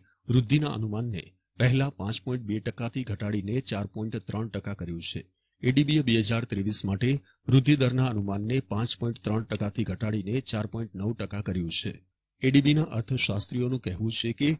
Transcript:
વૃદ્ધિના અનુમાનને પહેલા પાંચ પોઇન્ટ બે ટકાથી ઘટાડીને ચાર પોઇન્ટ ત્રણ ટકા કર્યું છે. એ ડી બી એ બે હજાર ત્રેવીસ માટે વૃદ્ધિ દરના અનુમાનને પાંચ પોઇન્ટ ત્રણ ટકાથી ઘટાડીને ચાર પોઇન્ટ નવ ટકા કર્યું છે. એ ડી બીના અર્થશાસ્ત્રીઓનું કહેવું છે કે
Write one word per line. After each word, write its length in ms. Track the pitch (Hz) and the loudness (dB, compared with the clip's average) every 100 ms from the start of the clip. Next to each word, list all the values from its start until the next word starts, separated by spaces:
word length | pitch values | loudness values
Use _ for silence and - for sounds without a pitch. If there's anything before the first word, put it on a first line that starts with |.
| _ _ - | _ _ 2
વૃદ્ધિના 460 | 127 113 151 147 | 2 4 2 2
અનુમાનને 500 | 110 110 104 120 85 - _ _ - | -2 -4 -4 -4 -6 -10 _ _ 2
પહેલા 300 | 123 131 139 | 4 4 0
પાંચ 280 | - 98 107 | -2 -4 -4
પોઇન્ટ 220 | 127 127 | -4 -6
બે 120 | 104 107 | -2 -4
ટકાથી 440 | 117 - 117 131 | -4 -6 -6 -4
ઘટાડીને 520 | 120 101 104 107 98 127 | -6 -4 -2 -4 -2 -4
ચાર 260 | - 101 101 | -2 -4 -6
પોઇન્ટ 280 | 110 110 110 | -6 -6 -6
ત્રણ 300 | - 104 113 | -6 -6 -4
ટકા 260 | 101 101 101 | -6 -6 -8
કર્યું 260 | 85 85 | -8 -6
છે. 200 | - - - _ _ _ | -6 -8 -12 _ _ _
એ 60 | 127 | 2
ડી 120 | 135 | 2
બી 160 | 147 151 | 4 4
એ 40 | |
બે 120 | 127 113 | 4 4
હજાર 260 | 104 113 - | 4 0 0
ત્રેવીસ 340 | 101 101 101 98 | -2 0 -2 -2
માટે 260 | 98 123 143 _ _ - | 0 2 0 _ _ 4
વૃદ્ધિ 280 | 131 135 147 | 4 6 4
દરના 340 | 127 127 127 | 4 2 0
અનુમાનને 480 | 107 101 101 107 131 | 0 -2 -4 0 -2
પાંચ 300 | - 107 117 - | -2 -2 -2 -2
પોઇન્ટ 240 | 120 113 | -4 -4
ત્રણ 200 | 107 110 | -2 -2
ટકાથી 400 | 104 104 104 120 | -2 -2 -2 -2
ઘટાડીને 520 | 95 90 107 107 95 131 | -4 -2 -2 -2 -2 -4
ચાર 260 | - 107 107 | -2 -4 -4
પોઇન્ટ 240 | 117 110 92 | -6 -8 -4
નવ 160 | 104 | -4
ટકા 280 | 113 98 101 | -4 -6 -6
કર્યું 300 | 104 90 82 | -4 -2 -2
છે. 220 | - 101 - _ _ _ _ | -4 -6 -8 _ _ _ _
એ 80 | 131 | 4
ડી 120 | 139 | 6
બીના 300 | 139 151 160 | 6 4 2
અર્થશાસ્ત્રીઓનું 880 | 113 - 127 - 101 - 123 123 127 | -2 -2 0 0 0 -2 -2 -2 -2
કહેવું 320 | - 87 113 | -4 -2 -2
છે 180 | 110 117 | 0 -2
કે 160 | - 147 | 0 2